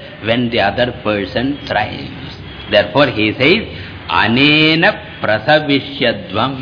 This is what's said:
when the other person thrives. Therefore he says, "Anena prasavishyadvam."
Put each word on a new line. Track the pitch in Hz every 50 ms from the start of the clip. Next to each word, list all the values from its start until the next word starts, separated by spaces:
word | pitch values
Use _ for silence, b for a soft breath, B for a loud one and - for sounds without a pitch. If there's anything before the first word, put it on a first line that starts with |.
| B B B B - 107
when | 113 120 123 117
the | 120 117 95 101
other | 101 110 123 123 117 - -
person | 110 107 101 98 92 - 117 123 135 147 139 -
thrives. | - 104 101 107 101 92 92 - - - - - - - - - - - - - -
Therefore | 104 104 95 - - 135 147 131
he | 110 104 107 107 104 -
says, | 127 147 - 226 202 - B B B B B B - - 78 87
"Anena | 98 107 113 127 143 147 151 156 156 160 160 160 175 208 214 - - - - - -
prasavishyadvam." | - 107 107 - - 151 151 151 139 139 135 - - - - 127 120 107 101 95 90 90 104 117 135 139 127